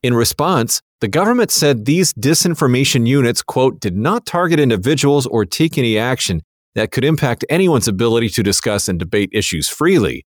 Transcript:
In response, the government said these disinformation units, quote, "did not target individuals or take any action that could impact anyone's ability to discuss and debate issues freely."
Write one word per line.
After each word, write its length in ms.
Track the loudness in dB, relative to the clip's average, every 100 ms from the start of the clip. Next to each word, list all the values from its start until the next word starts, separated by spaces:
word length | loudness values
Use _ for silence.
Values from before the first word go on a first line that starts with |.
In 100 | 0
response, 680 | 0 0 0 0 0 0 -4 _ _
the 80 | -4
government 440 | 0 2 2 0
said 320 | 2 2 0
these 280 | 0 0 0
disinformation 920 | 0 0 2 0 0 2 2 2 2 2
units, 360 | 2 2 0
quote, 380 | -4 0 0 0
"did 160 | -6 -2
not 300 | -2 -2 -2
target 340 | -2 0 2
individuals 640 | 2 2 0 0 2 2 0
or 180 | -2
take 340 | -2 0 -2 0
any 180 | 0 0
action 460 | 0 -2 -4 -4 -6 _ _
that 160 | -4 -4
could 140 | 0
impact 420 | 0 0 0 -2 -2
anyone's 400 | 0 2 2 0
ability 400 | 0 2 2 0
to 120 | 0
discuss 460 | 0 0 -2 -2 -2
and 100 | -4
debate 320 | -2 -2 0
issues 360 | -2 -4 -4 -6
freely." 580 | -2 2 2 0 -4 -14